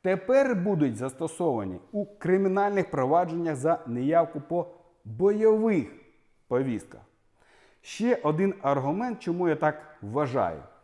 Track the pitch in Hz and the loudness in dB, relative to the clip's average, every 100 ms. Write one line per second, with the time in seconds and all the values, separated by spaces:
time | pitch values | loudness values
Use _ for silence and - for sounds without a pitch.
0 | 185 190 - 269 269 214 190 180 143 110 | 0 -2 2 2 4 0 0 2 0 0
1 | 131 131 160 - 170 120 98 90 - 208 | -8 -6 -8 -2 -2 0 -4 -10 -8 -8
2 | 202 - 160 190 196 190 202 202 170 147 | -8 -6 0 2 2 2 2 0 0 -2
3 | 131 165 175 170 170 143 151 165 123 120 | 2 2 2 -2 -4 -2 0 0 -2 -2
4 | 135 170 165 - - 175 - - _ _ | 2 2 2 -4 -4 -4 -4 -12 _ _
5 | 110 110 196 214 220 220 226 185 110 - | -16 0 2 4 4 4 4 2 0 -12
6 | - _ _ _ _ 123 135 107 - - | -20 _ _ _ _ -2 0 -4 -8 -20
7 | 101 _ _ _ _ _ _ _ - - | -20 _ _ _ _ _ _ _ -18 -4
8 | 233 233 147 156 196 185 139 139 135 180 | 0 2 0 2 0 0 0 0 0 -2
9 | 247 220 - 175 175 151 151 151 - - | -4 -6 -6 0 0 2 0 -2 -18 -16
10 | 104 127 143 127 92 76 - _ | -6 -2 -2 0 -2 -4 -16 _